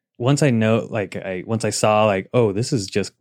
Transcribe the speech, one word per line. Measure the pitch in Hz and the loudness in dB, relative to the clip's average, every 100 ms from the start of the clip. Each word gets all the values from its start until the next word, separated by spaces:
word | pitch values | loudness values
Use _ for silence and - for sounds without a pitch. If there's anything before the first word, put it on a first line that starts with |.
| _ - | _ -4
once | 120 143 | 0 2
I | 147 | 4
know, | 113 110 113 - | 4 2 2 0
like, | 110 95 101 | -6 -6 -8
I, | 98 92 - | -8 -8 -6
once | 113 107 | -4 -2
I | |
saw, | - 110 107 107 | 0 2 4 4
like, | 95 - | 2 0
"Oh, | 123 113 | 0 2
this | 98 123 | 0 -2
is | 127 92 | -4 -2
just | 104 95 - | -4 -6 -10